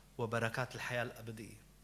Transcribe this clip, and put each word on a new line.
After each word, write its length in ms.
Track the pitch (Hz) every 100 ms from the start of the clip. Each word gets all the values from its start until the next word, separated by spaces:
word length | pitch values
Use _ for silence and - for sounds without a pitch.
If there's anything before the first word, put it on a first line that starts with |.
| - -
وبركات 580 | 113 117 113 135 123 120
الحياة 280 | - 123
الأبدية. 540 | 117 - 113 113 101 - - -